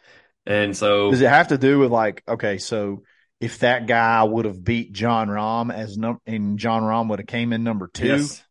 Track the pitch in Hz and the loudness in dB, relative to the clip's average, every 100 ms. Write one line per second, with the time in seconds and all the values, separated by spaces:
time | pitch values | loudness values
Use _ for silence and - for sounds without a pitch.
0 | _ - _ _ - 104 104 92 104 101 | _ -20 _ _ -4 -2 -2 0 2 2
1 | 101 127 127 147 175 135 131 139 131 117 | 2 4 6 4 4 2 4 4 4 2
2 | 110 95 - 113 107 98 - 110 101 98 | 0 -2 -6 -4 -4 -4 -4 -4 -4 -8
3 | _ _ _ - 120 - 123 123 117 117 | _ _ _ -10 -10 0 0 2 2 2
4 | 113 113 110 113 110 92 90 117 117 98 | 4 4 2 2 -4 -4 -2 -2 -4 -4
5 | 117 113 107 104 107 113 117 107 107 104 | 0 0 0 -4 -2 -2 -4 -6 -8 -6
6 | 113 120 - 110 101 104 117 113 110 113 | -6 -6 -8 -6 -4 -2 0 0 0 0
7 | 113 101 - 120 117 113 117 104 90 - | -2 -4 -6 -4 -2 -2 -2 -4 -6 -4
8 | 123 143 147 - _ | 0 0 -2 -8 _